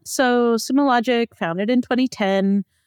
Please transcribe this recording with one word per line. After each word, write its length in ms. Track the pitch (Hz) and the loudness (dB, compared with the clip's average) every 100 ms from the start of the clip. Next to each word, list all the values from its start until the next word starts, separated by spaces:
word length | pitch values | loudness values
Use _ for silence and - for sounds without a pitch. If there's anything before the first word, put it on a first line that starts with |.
So 520 | - - 254 240 240 226 | -4 -2 0 2 2 0
Sumo 300 | - 269 285 | 0 0 2
Logic, 480 | 240 233 240 233 - | 2 0 -2 -2 -4
founded 340 | 175 170 208 | -6 -4 -2
in 120 | 254 | 0
twenty 280 | - 247 262 | 0 0 -2
ten, 560 | - 196 196 196 202 - _ | -2 0 0 2 0 -2 _